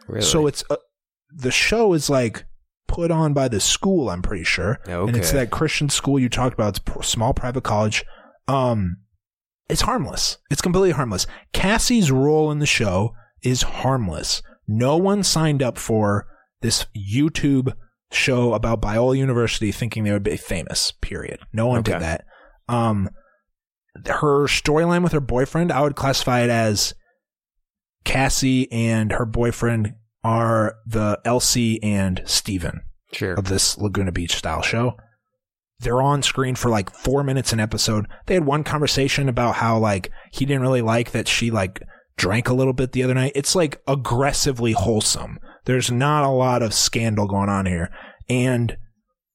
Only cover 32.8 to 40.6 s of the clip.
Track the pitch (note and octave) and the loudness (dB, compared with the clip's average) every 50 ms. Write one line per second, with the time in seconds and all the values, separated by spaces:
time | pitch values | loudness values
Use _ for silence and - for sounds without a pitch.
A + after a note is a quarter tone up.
32.8 | - - - _ _ _ - - G#2+ F#2+ F2 G2 F#2+ F#2 F#2+ F#2 - - - - | -12 -14 -16 _ _ _ -8 -6 -4 -4 -2 -2 -2 -2 -2 0 0 -2 -2 -2
33.8 | G#2 G2+ F#2 G#2 G2 F#2 F2 F2+ F2 E2 - - - E2+ D#2+ - - - A2 A2+ | -4 -2 -2 -2 -2 -2 -2 -4 -4 -4 -4 -4 -4 -4 -4 -4 -4 -2 -2 -2
34.8 | B2 - - - - _ _ _ _ _ _ _ _ _ _ _ _ _ _ - | -2 -2 -4 -6 -14 _ _ _ _ _ _ _ _ _ _ _ _ _ _ -8
35.8 | A#2 A#2+ A#2+ B2+ C3+ C#3+ C#3+ C#3+ B2 - - C3+ C3+ B2+ B2+ - - A#2+ A2+ G#2 | -4 0 0 2 2 2 2 2 0 -2 -2 -2 -2 -2 -2 -2 0 0 0 0
36.8 | F#2 - - - - B2+ C3+ C#3 C#3+ C3+ C3+ C3 A#2 - A#2 A2 G#2+ G#2 - G#2+ | -2 -4 -10 -6 -2 0 0 0 0 0 0 -2 -2 -2 -2 -2 -2 -2 -2 -2
37.8 | - A#2 A2 G#2+ G2+ - - - - - F#3 F#3 D3+ C#3 C#3+ D3+ D3 - D3+ D3+ | -2 0 0 -2 -2 -4 -10 -10 -2 0 0 2 2 2 0 0 0 -2 -2 0
38.8 | D3 A#2+ - F#3 D3 C#3 - D3 C#3 C3 A#2 B2 A#2+ A#2 - - A#2+ A2+ A2+ A2 | 0 0 0 0 0 0 0 0 0 0 0 2 0 0 0 2 2 2 2 2
39.8 | A2 G#2+ G2+ F#2 - - - - - - - - C3 B2+ C#3+ C3 | 2 2 0 0 -4 -6 -12 -16 -18 -12 -6 -4 -2 0 0 2